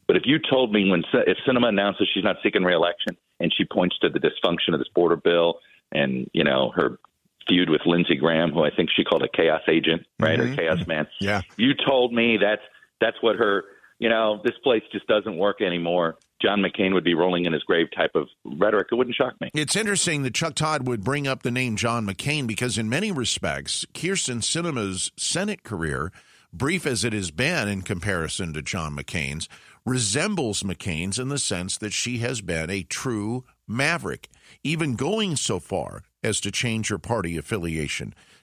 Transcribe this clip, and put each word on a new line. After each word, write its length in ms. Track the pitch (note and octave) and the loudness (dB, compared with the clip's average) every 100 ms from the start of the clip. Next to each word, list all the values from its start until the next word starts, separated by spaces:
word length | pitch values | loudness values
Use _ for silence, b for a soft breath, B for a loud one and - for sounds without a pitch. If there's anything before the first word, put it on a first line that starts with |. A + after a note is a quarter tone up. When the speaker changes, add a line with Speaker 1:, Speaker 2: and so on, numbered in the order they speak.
| - | 2
Speaker 1:
But 80 | - | 2
if 60 | |
you 140 | B2 D3+ | 2 0
told 340 | - C3 A#2+ | 2 2 4
me 180 | G#2 F#2+ | 4 4
when 140 | F2 - | 2 2
Se-, 120 | B2+ - | 2 4
if 100 | F#2 - | 2 2
Sinema 220 | B2+ A#2+ | 2 4
announces 400 | G2+ G2+ F#2 G2 | 4 2 0 0
she's 120 | G2 | 0
not 120 | G2 F2+ | 0 0
seeking 220 | G#2 G2+ | 0 2
re-election 520 | F2+ E2+ F2 - - F#2+ _ _ | 4 4 2 0 -6 -8 _ _
and 160 | F2 - | -2 0
she 80 | |
points 340 | F#2 - F2+ - | 0 2 2 2
to 80 | E2+ | 0
the 100 | - | 2
dysfunction 540 | D2+ - F2+ E2+ - | 0 0 0 0 0
of 80 | D#2 | 0
this 80 | - | 0
border 220 | - E2+ E2 | 2 4 4
bill 440 | E2+ E2+ E2+ E2+ b b _ | 4 4 4 0 b b _
and, 360 | D2 C#2 B1+ - | 0 0 0 -2
you 120 | - | 2
know, 280 | D2 C2+ B1+ | 2 4 2
her 240 | - B1+ - - _ _ _ - | 2 0 -2 -14 _ _ _ 2
feud 200 | F2+ D#2+ | 2 4
with 120 | D#2 E2+ | 4 4
Lindsey 280 | E2+ F2 | 2 2
Graham, 380 | D2 D#2+ D#2+ E2+ | 2 2 2 2
who 100 | D2+ | 2
I 80 | D2+ | 2
think 200 | - E2 | 2 0
she 80 | - | 0
called 220 | - E2 | 2 2
a 40 | C2+ | 2
chaos 340 | - E2 D#2 - | 2 2 2 2
agent, 400 | E2 D#2+ E2 - - | 2 2 0 -4 -2
right, 180 | D#2+ D#2+ | 2 2
or 60 | |
Speaker 2:
Mm-hmm. 100 | B2 | 0
Speaker 1:
chaos 320 | C3+ E2 E2 F2 | -2 0 0 -2
man. 220 | D#2 D#2 - | -4 -4 -4
Speaker 2:
Yeah. 200 | G2+ G2+ - - | -2 -2 -4 0
Speaker 1:
You 160 | B2 | 0
told 380 | C#3 C3+ C3 B2 | 2 2 2 2
me 240 | A#2 A#2 A2 | 2 2 4
that's, 260 | G2+ G#2+ - b b _ | 2 2 -4 b b _
that's 160 | A2+ - | 0 2
what 120 | A2+ G#2 | 0 2
her, 280 | G#2+ G2 - B B B | 2 2 -2 B B B
you 100 | A2+ | 0
know, 320 | A2+ A2 G#2+ | 2 2 0
"This 120 | B2 - | -2 -2
place 200 | C#3+ A2+ - | 0 0 0
just 160 | G#2 - | -8 0
doesn't 280 | G#2+ A2 E2+ | 0 0 0
work 240 | G2+ - | 0 0
anymore. 560 | F#2+ F2 E2+ F2+ E2 - _ _ | -2 0 0 0 0 -4 _ _
John 220 | G#2+ G2+ | 0 2
McCain 300 | F#2+ - F#2+ | 0 0 2
would 100 | F#2 | 2
be 120 | E2 | 2
rolling 320 | E2 F2+ F2 F2 | 2 2 2 0
in 60 | |
his 120 | D2+ | -2
grave" 240 | - E2+ E2 - | 2 2 2 0
type 160 | D#2+ | 0
of 140 | E2 C#2 _ | 0 -4 _
rhetoric. 440 | - D2 G#2 G#2+ F#2 | -12 -2 2 2 0
It 20 | |
wouldn't 220 | A#2 B2 A#2+ | 0 0 0
shock 240 | B2+ - | -2 -2
me. 100 | - | -6
Speaker 2:
It's 220 | D3+ D3 | -4 -2
interesting 480 | G3 G#3+ F#3+ F3+ D3+ | -2 0 0 0 0
that 120 | C3 | -2
Chuck 200 | - E3 | -2 -2
Todd 320 | - D#3 D3 B2+ | -2 0 0 0
would 160 | A#2 | -2
bring 240 | G2+ D3 C#3 | -2 -2 -2
up 160 | C3 | -2
the 80 | B2 | -2
name 240 | B2 B2+ | -2 -2
John 320 | G#2 A#2 A#2 G2+ | 0 0 0 -2
McCain 400 | F#2 C#3 D3+ A#2+ | -4 -4 -2 -2
because 320 | G#2 B2 A2 | -2 -2 -2
in 100 | A2 | -2
many 220 | C#3 G#3+ | -2 -2
respects, 760 | D#3 A2 - E2+ C#2+ C#2+ - - | -2 -2 -2 -4 -4 -6 -8 -8
Kyrsten 480 | - E3+ G3 - A#2+ | -6 -4 -2 -4 -4
Sinema's 680 | - D#3+ E3+ C3 G2 F2+ - - | -2 -2 -2 -2 -4 -4 -6 -6
Senate 480 | - E3 G#3 - | -4 -2 -2 -6
career, 480 | - F#2+ D#2+ C2 F2 b b b b | -8 -4 -2 -4 -6 b b b b
brief 340 | E2+ C3+ F3+ D3+ | -4 -2 0 -2
as 180 | A#2 | -2
it 80 | A#2 | -2
has 160 | G#2+ F2 | -2 -4
been 380 | D2+ C#3 E3+ G#2 | -2 -2 0 -2
in 140 | G2 | -4
comparison 720 | F2+ F#2 F#2+ F2+ D#2+ - F2 | -4 -4 -2 -2 -4 -6 -6
to 100 | D2+ | -8
John 320 | C#2+ F#2+ D#2+ | -6 -6 -6
McCain's, 540 | C#2+ - F2 C#2 D#2 - B B B | -8 -8 -6 -6 -6 -10 B B B
resembles 760 | - B2+ G#2 B2+ G3+ F#3+ A#2+ G2 | -4 -2 0 0 0 0 -2 -2
McCain's 560 | F#2+ F2 G2 D#2 F#2 G2 | -4 -6 -4 -4 -4 -4
in 100 | C3 | -4
the 100 | C#3+ | -4
sense 400 | - F2+ F#2 - | -4 -4 -4 -6
that 140 | G#2+ | -6
she 260 | - A#2 A#2+ | -6 -4 -4
has 240 | A#2+ B2 | -4 -4
been 280 | F2 E2 D#2+ | -4 -4 -2
a 120 | G2 | -4
true 600 | F2 - C3+ A2 G#2 B2+ b b - | -6 -6 -4 -4 -4 -6 b b -8
maverick, 640 | A2+ D3 E3+ G2+ - - b b b | -2 0 0 -4 -8 -12 b b b
even 320 | C#3 D#3+ D#3 | -4 -2 -2
going 420 | A2+ C#3 A3 G3+ C#3 | -2 -2 -2 -2 -2
so 220 | - F#2 | -2 -4
far 440 | - F#2 G#1+ - - _ | -4 -6 -6 -10 -18 _
as 180 | A2 G2+ | -2 -2
to 100 | G2+ | -2
change 380 | - A#2+ A2 G#2+ | -2 -2 -2 -2
her 100 | G2 | -4
party 400 | - A#2 F2 E2 | -2 -2 -2 -6
affiliation 760 | - G#2+ E2+ D#2+ C#2+ - A1 - b b | -4 -4 -2 -4 -4 -6 -8 -12 b b